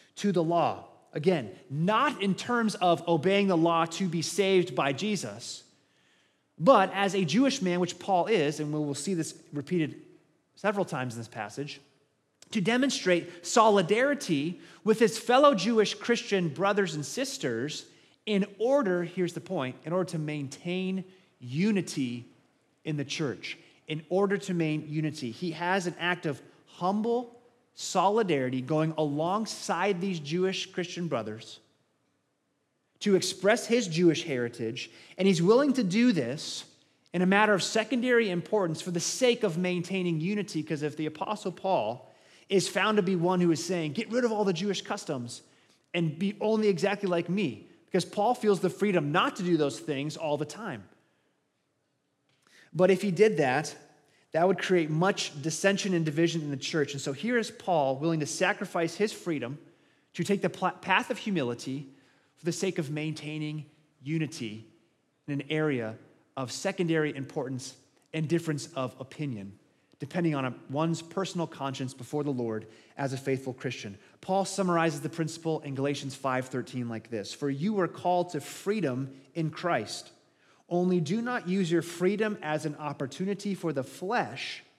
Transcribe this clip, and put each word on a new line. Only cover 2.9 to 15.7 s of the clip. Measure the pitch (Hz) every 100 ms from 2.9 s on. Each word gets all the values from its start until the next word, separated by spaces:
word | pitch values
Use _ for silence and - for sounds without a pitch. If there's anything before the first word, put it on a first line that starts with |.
| 165 175
obeying | 165 185 202 196
the | 170
law | 170 165
to | 160 - 190
be | 165
saved | - - 190 190 165
by | 143 139
Jesus, | 131 214 196 113 104 - - - _ _ _ _ _ _ _ _ -
but | 180 233 190
as | 190 202
a | 196 160
Jewish | 196 269 -
man, | 180 175
which | 175 -
Paul | - 180 190
is, | 220 180 156
and | 151
we | 151
will | 147
see | 135 196
this | 175 151 - -
repeated | 143 135 180 143 - - - _ _ _
several | - 196 202 175
times | 139 123
in | 117
this | 110
passage, | 120 104 - 143 - _ _ _ _ _ _ -
to | 220
demonstrate | 180 247 269 - 185 175 - -
solidarity | - 247 220 202 165 214 277 285 - 143 156 175 - -
with | 208 220
his | 226 -
fellow | - 254 294
Jewish | 214 190